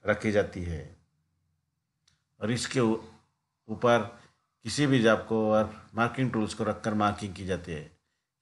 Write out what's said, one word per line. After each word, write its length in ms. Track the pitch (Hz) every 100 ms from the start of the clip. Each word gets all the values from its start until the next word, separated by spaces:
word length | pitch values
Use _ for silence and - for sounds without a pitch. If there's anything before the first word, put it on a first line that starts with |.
| 101
रखी 260 | 104 110
जाती 300 | 101 95 95
है 340 | 87 78 78 - _ _ _ _ _ _ _ _ _ _ _ _ _ -
और 100 | 107
इसके 300 | 120 - 135
ऊ-, 240 | 113 110 - - _ _ _ _ -
ऊपर 520 | 107 120 117 104 - - _ _ _
किसी 240 | 113 101 147
भी 160 | 135
जाप 240 | 113 107 -
को 240 | 113 107
और 380 | 107 107 - -
मार्किंग 380 | 107 120 - 127
टूल्स 220 | 113 104
को 100 | -
रखकर 300 | 107 101 113
मार्किंग 400 | 107 104 101 104
की 120 | 90 95
जाती 260 | 90 87
है। 260 | 78 71 _ _ _ _ _